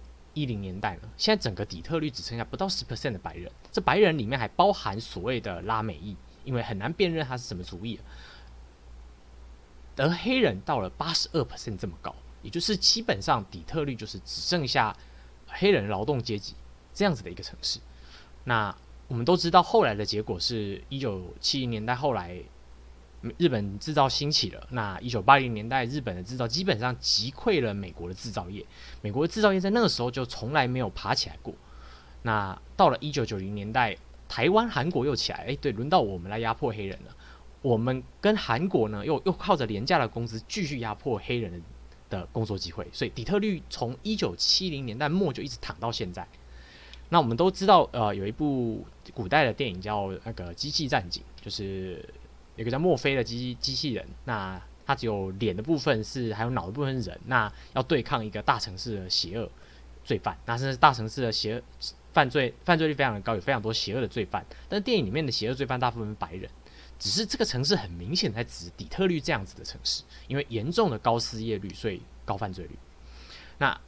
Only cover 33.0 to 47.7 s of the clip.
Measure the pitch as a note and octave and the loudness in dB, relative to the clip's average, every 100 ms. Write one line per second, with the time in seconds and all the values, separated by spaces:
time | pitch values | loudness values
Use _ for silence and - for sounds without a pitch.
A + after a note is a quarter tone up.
33 | D3+ C#3+ A2 G2+ F#2+ G#2 G2+ B2 A2+ - | -2 -2 -2 -2 -4 -6 -2 2 2 0
34 | - - - - C#3+ G#3+ A#3 C#3+ D3+ D3 | -12 -20 -10 2 4 4 4 0 0 0
35 | C#3 B2 - E2 F#2 C#3 C#3+ G#2+ C#3 F3+ | 0 0 -2 -4 -6 -4 -2 -2 4 4
36 | G#2+ F#2 F2+ A2 A2+ A2+ C3 G#2+ G2 F#2 | 4 -2 -6 -2 0 0 -2 -2 -6 -8
37 | - - - - - - C3+ A2+ B2 C3 | -12 -18 -18 -20 -20 -4 2 4 4 0
38 | B2+ - G3+ G#3+ - A#2 F#3 D3 A2 G#2 | -4 0 4 4 2 2 4 4 2 0
39 | A2+ D3 F#3+ - F#3+ E3 A2+ G2+ C3+ D3 | 0 0 2 0 2 2 2 -2 2 4
40 | A#2 A#2+ A#2 A2 - G#3+ D3+ C#3 A2+ G#2 | 2 0 -6 -6 -8 -4 -4 -4 -6 -4
41 | C#3+ G#2+ - A#2+ G2 F2 E2 - - - | -2 -2 0 -2 -2 -6 -12 -16 -18 -20
42 | - F#2+ E2+ A#2 A2 F#2+ F2 G2 - - | -8 -6 -4 -4 -2 -2 -4 -8 -10 -4
43 | A#2 - A2+ G3+ G#3+ E3+ - - D#3 - | -4 -4 0 2 2 -2 -6 -6 -4 -4
44 | G#3+ G#3+ - F2 - - F#3 C#3 B2+ A2+ | -4 -2 -2 0 2 2 2 -4 -6 -2
45 | D3 F3+ E3+ A2 C3+ - - - A#2 A2+ | 2 4 2 0 -6 -8 -10 -4 -4 -2
46 | F#2+ F2+ E2+ - - - - - - - | -4 -6 -10 -14 -18 -18 -18 -20 -18 -18
47 | - E3 A#2+ A#2 F#3 F#3+ F#3+ | 2 4 4 4 4 4 8